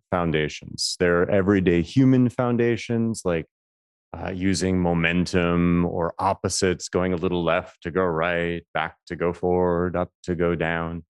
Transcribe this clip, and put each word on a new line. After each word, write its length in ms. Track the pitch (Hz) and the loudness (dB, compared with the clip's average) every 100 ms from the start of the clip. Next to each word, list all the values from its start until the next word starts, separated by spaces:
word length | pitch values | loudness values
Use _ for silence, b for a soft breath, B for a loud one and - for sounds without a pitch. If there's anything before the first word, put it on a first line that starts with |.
| - | -4
foundations. 840 | 92 85 78 76 - - - - - | -2 0 0 -2 -4 -12 -6 -6 0
There 220 | 90 87 | 2 4
are 80 | 87 | 2
everyday 540 | 98 95 101 92 87 | 2 4 4 4 2
human 440 | 85 135 131 131 123 | 2 4 4 4 2
foundations, 920 | - 123 120 120 113 - 117 113 107 | 0 -2 0 0 0 -2 -2 -2 -4
like, 220 | 92 85 76 _ _ _ _ _ _ 85 | -2 -2 -4 _ _ _ _ _ _ -10
uh, 140 | 87 | -8
using 500 | 92 95 90 92 92 | -4 -2 0 0 2
momentum 1040 | 87 85 82 87 87 92 85 87 87 87 87 | 2 2 2 0 0 0 2 2 2 2 0
or 280 | 90 85 - | -2 -4 -2
opposites, 680 | 98 95 95 - 95 82 - | -2 -2 -4 -2 0 -2 -2
going 240 | 92 92 | -2 0
a 40 | 87 | -2
little 260 | 90 87 | -2 -2
left 400 | 82 87 - - | 0 0 -2 -10
to 80 | 87 | -6
go 120 | 85 | -2
right, 640 | 92 80 85 85 85 85 - | -2 0 -2 -2 -2 -6 -6
back 240 | 80 80 - - | -6 -6 -8 -12
to 80 | 85 | -4
go 160 | 85 | -4
forward, 640 | 85 90 90 90 85 90 85 | -2 -2 0 0 0 -2 -2
up 140 | 90 _ | -6 _
to 120 | - 85 | -6 -2
go 200 | 85 85 | 0 0
down. 500 | 82 85 82 85 - | -2 -4 -4 -8 -12